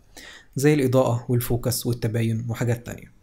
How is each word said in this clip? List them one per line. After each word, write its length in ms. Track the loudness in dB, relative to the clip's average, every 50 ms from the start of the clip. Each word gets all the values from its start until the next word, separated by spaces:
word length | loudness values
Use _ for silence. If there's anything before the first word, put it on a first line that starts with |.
| -20 -20 -20 -20 -20 -18 -20 -20 -20 -10 -2
زي 180 | 2 4 4 4
الإضاءة 520 | 4 4 4 4 4 4 4 2 0 0 0
والفوكس 580 | 0 0 0 0 -2 -2 0 -2 -4 -2 -2
والتباين 600 | -4 -2 -2 -2 -2 -2 0 0 0 0 -2 -4 -4
وحاجات 380 | -4 -2 0 0 0 -2 -4
تانية. 320 | -8 -12 -12 -14 -18 -20 _